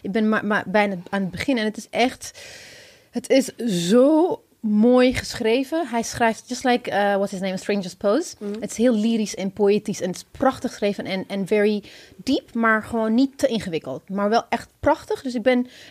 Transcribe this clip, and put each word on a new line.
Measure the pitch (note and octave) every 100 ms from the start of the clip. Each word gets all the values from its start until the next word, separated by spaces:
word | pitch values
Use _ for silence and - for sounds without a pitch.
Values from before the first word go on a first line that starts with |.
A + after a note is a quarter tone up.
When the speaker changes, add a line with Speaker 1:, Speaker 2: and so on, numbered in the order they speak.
Speaker 1:
Ik | G3+
ben | A3 A3
maar, | G#3+ G#3
maar | G#3 -
bijna | G#3 G#3 F#3 -
aan | G3
het | F#3
begin | F3+ - B3
en | G#3+
het | G#3+
is | -
echt, | - B3+ - - - - - - - - - _
het | B3 -
is | C4 - - A#3 F3 E3+
zo | A#3+ C4+ D#4 F4 - _ _
mooi | A3 G#3 A#3+ B3+ B3+
geschreven. | B3 - - A3 B3 C4 D#4+ C4+
Hij | A#3
schrijft, | A3 - A#3 G#3+ -
just | B3
like, | B3+ A#3+ -
eh, | G3 G3+ G3
what's | G3+
his | F#3
name, | F#3+ F#3
Stranger's | - G3+ F3+ -
Pose. | G3+ B3+ - -
Speaker 2:
Mhm. | G3+ G#3+
Speaker 1:
Het | A3
is | -
heel | B3 A3
lyrisch | A3+ A3+ G#3 -
en | F#3+
poëtisch | G3+ G3+ G#3 G#3+ F3
en | F#3
het | F3
is | -
prachtig | - C4 - B3
geschreven | - G3+ G3+ -
en, | F#3+ -
en | G3 F#3
very | G#3+ G#3 G#3 - - - -
deep, | - D#4+ -
maar | A#3 A3+ A3
gewoon | - A3+ A3
niet | A3+ C4+ -
te | C#4
ingewikkeld. | A3 F#3 D#3+ - C#3 -
Maar | G3 G3+
wel | A3+ -
echt | A3+ - _
prachtig. | C#4+ D#4 - G#4
Dus | C4 A#3+
ik |
ben, | B3+ B3 B3 - -